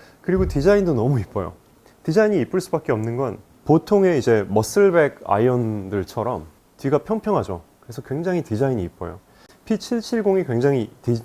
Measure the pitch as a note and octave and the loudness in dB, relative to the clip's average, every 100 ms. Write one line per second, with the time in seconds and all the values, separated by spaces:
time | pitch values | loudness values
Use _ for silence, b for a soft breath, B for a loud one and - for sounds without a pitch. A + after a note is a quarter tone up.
0 | B B - F#3 F3+ C#3+ D#3 G#3 F#3 C3 | B B -2 0 0 0 2 2 2 0
1 | A#2+ C3 F#2+ G#2+ F2 - _ _ b _ | 2 0 -2 -6 -6 -10 _ _ b _
2 | - E3+ G#3+ F#3+ A#2 F#3 - D#3+ - A2+ | -2 2 2 0 0 -4 -4 -4 -2 -2
3 | A2+ A#2+ C3 F#2+ - _ - D#3+ - G#3 | -2 -4 -6 -8 -16 _ 2 2 4 2
4 | F#3+ D#3 A#2 A2+ F#2+ G2+ G#2+ - G3+ E3+ | 4 2 4 2 2 0 2 4 4 4
5 | C#3+ - - G2+ B2 B2 A2 G#2+ F#2+ G2+ | 2 -2 -2 2 2 2 -2 -4 -4 -6
6 | F2+ - A2 G#2 D#2 _ _ _ C#3 C#3+ | -4 -6 -6 -6 -10 _ _ _ -2 0
7 | - A3 G#3+ F3+ G2 F2+ - _ - A#2+ | 0 -4 -2 -2 -2 -8 -12 _ -16 -16
8 | - C#3+ F3 F3 - G#2+ C3+ B2 F2 - | -8 -6 -2 -4 -4 -2 -2 -2 -6 -8
9 | F2 F2 _ b b b - G#3+ - A#3+ | -12 -14 _ b b b -6 -6 -4 -6
10 | A3 A#3 G3+ F#3+ C#3+ A#2 C#3 C3+ G#2 - | -4 -2 0 0 0 0 2 0 -2 -6
11 | - A2+ | -2 -2